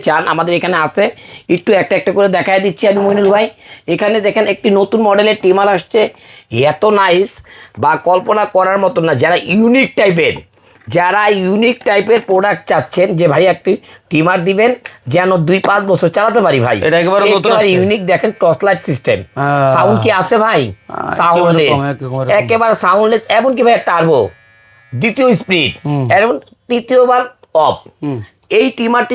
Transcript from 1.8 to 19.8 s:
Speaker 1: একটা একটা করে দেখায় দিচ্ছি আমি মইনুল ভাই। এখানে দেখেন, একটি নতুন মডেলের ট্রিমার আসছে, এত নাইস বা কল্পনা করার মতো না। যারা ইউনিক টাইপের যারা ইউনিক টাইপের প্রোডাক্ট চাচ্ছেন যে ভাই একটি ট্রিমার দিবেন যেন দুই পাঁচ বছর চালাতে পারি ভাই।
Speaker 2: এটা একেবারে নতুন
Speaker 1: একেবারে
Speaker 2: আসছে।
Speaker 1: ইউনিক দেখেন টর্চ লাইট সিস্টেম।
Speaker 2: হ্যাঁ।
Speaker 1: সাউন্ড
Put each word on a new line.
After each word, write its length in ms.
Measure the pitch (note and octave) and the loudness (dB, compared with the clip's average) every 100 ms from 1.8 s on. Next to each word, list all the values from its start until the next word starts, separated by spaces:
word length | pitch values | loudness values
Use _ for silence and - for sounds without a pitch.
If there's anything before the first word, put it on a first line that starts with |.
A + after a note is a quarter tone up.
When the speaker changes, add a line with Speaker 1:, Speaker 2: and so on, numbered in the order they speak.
Speaker 1:
একটা 120 | - F#3 | 2 -2
একটা 120 | - F#3+ | -2 0
করে 120 | G3+ F3+ | 0 0
দেখায় 240 | F3+ F#3+ G3 | 0 0 0
দিচ্ছি 180 | - G#3 | -2 0
আমি 80 | G3+ G3+ | 0 0
মইনুল 220 | G3+ G3+ G#3 | 2 2 2
ভাই। 100 | A3 - - - - | -2 -8 -20 -14 -6
এখানে 240 | E3+ G3+ A3 G3+ | -2 -2 0 -2
দেখেন, 180 | A3 G#3 | -2 -2
একটি 160 | F#3+ A3+ G3 | -2 0 0
নতুন 200 | G3+ A3 G#3+ | 0 0 2
মডেলের 300 | G3+ G#3 G#3+ | 2 0 0
ট্রিমার 260 | F#3 F#3+ G3+ F#3+ | 0 2 2 0
আসছে, 260 | - A3+ G#3+ - - - - A#2 C#3 | -2 -2 -2 -6 -20 -20 -8 -2 0
এত 120 | D3 G#3+ G#3 | 0 0 2
নাইস 320 | F#3+ F3 G3 - - - - - | 2 2 0 -6 -16 -20 -18 -4
বা 80 | C#3+ D#3 - | -2 0 0
কল্পনা 360 | F#3 - G#3+ G3+ F#3 | 0 0 -2 0 0
করার 220 | F#3 G3 | 0 0
মতো 160 | F#3+ F3+ E3 | 0 0 -2
না। 60 | C3+ | 0
যারা 140 | D3+ E3+ - | 0 0 -2
ইউনিক 360 | G3 A3+ C4 A#3+ - | 0 2 2 0 0
টাইপের 340 | G#3 E3+ C#3 F2+ - _ _ _ - | 0 2 0 -2 -12 _ _ _ -6
যারা 400 | E3+ F3+ G3 G#3+ | -2 0 0 0
ইউনিক 560 | G3+ F#3 G3+ A#3 A#3+ | 0 0 0 0 0
টাইপের 380 | - G3+ G3 A3+ | -2 0 2 0
প্রোডাক্ট 400 | - F#3 G3+ F3 - | 0 0 0 -2 -2
চাচ্ছেন 480 | E3+ - - G3 E3 | -2 -2 -2 0 0
যে 100 | E3+ | 0
ভাই 180 | C#3+ F3+ | 2 2
একটি 320 | - - G3+ - - - | 0 -2 -4 -6 -20 -4
ট্রিমার 360 | D3+ E3 F#3 F3 | 0 0 0 0
দিবেন 300 | G3 A#3 B3 - - - | 0 0 0 -10 -16 -4
যেন 300 | D3+ F#3 F#3 | -2 0 0
দুই 220 | D#3 F#3+ | 0 0
পাঁচ 240 | F#3+ G3+ | 0 -2
বছর 260 | G3 F3 E3+ | 0 0 0
চালাতে 320 | E3+ A3 A3 | 0 0 2
পারি 180 | F#3+ C#3 | 2 2
ভাই। 220 | A#2+ A2 | 0 0
Speaker 2:
এটা 180 | D#3 E3 | 0 2
একেবারে 260 | F3 G3 G3+ | 2 2 2
নতুন 120 | G3 | 2
Speaker 1:
একেবারে 180 | G3+ A3 | 0 0
Speaker 2:
আসছে। 140 | G3+ | 0
Speaker 1:
ইউনিক 360 | F3+ F#3+ G#3+ F3+ | 0 0 -2 -2
দেখেন 260 | F3+ A3 | -2 -2
টর্চ 280 | G#3 F3+ D#3 | 0 0 0
লাইট 180 | G3 F3+ | 0 -2
সিস্টেম। 420 | - C3+ - G#2 F#2+ - | -2 -4 -2 -4 -4 -6
Speaker 2:
হ্যাঁ। 380 | C#3 C#3+ C#3 | -2 0 2
Speaker 1:
সাউন্ড 260 | C3 | 2